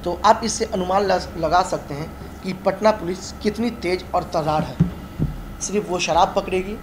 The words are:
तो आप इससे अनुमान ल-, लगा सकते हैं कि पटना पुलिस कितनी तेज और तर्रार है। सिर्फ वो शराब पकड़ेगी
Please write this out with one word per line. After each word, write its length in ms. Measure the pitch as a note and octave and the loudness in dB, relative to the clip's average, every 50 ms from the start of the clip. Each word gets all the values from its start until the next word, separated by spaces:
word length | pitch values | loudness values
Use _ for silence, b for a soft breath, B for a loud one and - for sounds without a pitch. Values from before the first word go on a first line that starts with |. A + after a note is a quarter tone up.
| - | -2
तो 160 | F3+ F3+ F3+ - | -2 -2 4 6
आप 160 | G#3 A3 A3 A#3 | 6 6 6 4
इससे 200 | A3 - - A3 | -4 -2 -2 -2
अनुमान 380 | - G#3+ F#3+ F3+ F3+ F#3 G3+ | -2 -2 -2 0 2 2 2
ल-, 360 | G#3 F#3+ F#3 F3+ - - - E3+ | 4 4 2 2 0 -4 -6 -2
लगा 240 | D#3+ D#3 D#3+ F3+ | 0 4 4 4
सकते 320 | F#3 F#3 - D3+ - - D3 | 4 2 -2 -4 -4 -6 -8
हैं 460 | C#3+ D#3 E3 - - - - - - | -8 -8 -8 -10 -12 -14 -14 -14 -8
कि 100 | - F#3+ | -6 -6
पटना 380 | F#3 - - G3 F#3 F#3+ G#3+ G#3+ | -6 0 0 0 0 4 4 4
पुलिस 420 | G#3+ G#3+ F3 E3+ F#3+ F3+ - - | 4 4 -2 -4 -4 -6 -6 -12
कितनी 380 | - - - G#3+ G3+ - A#3 A#3+ | -12 -2 -2 -2 0 0 -2 -2
तेज 340 | A3 - - E3+ F#3 F3+ - - - | -2 -2 -2 -2 -2 -2 -4 -2 -2
और 80 | F3+ | -2
तर्रार 400 | E3 - - E3+ D3+ D#3 D3+ D#3 | -2 0 -2 0 2 2 2 2
है। 140 | E3+ - - - F3 F3+ - - - - - - - - - - - - - - | 0 -2 2 0 0 0 0 -8 -12 -12 -4 -2 -2 -2 -2 -6 -10 -10 -10 -8
सिर्फ 300 | - - F#3+ G#3 G3 E3+ | -6 -2 0 -2 0 0
वो 80 | F3+ F3 | -2 -2
शराब 340 | F3 F3+ D#3 E3 F#3+ G3 - | 0 2 6 4 4 6 4
पकड़ेगी 380 | G3+ F#3+ F#3+ F#3 F#3 F#3 G3 G#3+ - | 0 0 2 -2 -2 -2 -2 -6 -8